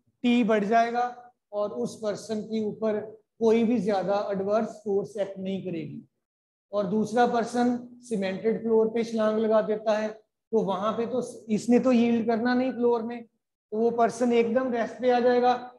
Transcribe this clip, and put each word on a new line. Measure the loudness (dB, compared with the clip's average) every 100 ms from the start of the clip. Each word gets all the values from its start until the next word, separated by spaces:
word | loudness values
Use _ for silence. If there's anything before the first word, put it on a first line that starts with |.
| _ _
T | 2 2
बढ़ | 4 2
जाएगा | 2 2 2 0 -4 -6 -20 _ _
और | -6 -6
उस | -4 -8 -6
person | -6 -6 -6 -8
के | -4 -4
ऊपर | -4 -4 -2 -2 -6 -14 _ -2
कोई | 4 4
भी | 4 2
ज्यादा | 0 0 0 -2 -2
adverse | -4 0 0 -2
force | -8 -4 -2 -2 -6
act | -6 -6
नहीं | -8 -6
करेगी। | -6 -8 -8 -12 -18 _ _ _ _ _ _
और | -4 -2
दूसरा | 0 0 2 2
person | 2 -2 0 0 0 -6
cemented | -18 -8 -4 -4 -2 -2 -2
floor | 0 2 2
पे | 0
छलांग | -4 0 0 0
लगा | 2 2
देता | 2 -2 0 -2
है | -2 -10 _ _ _
तो | -2
वहां | 0 -2 -2
पे | -4 -4
तो | -4 -6 -8 -4
इसने | -2 4 4
तो | 6
yield | 4 4 2 0
करना | 0 0
नहीं | 0 0
floor | 0 0 0
में, | -2 -10 -14 _ _ _ -8
तो | -2
वो | 0
person | 2 0 2 2
एकदम | 4 4 2 0
rest | -2 -4 -2
पे | 2
आ | 4
जाएगा, | 4 4 4 2 -4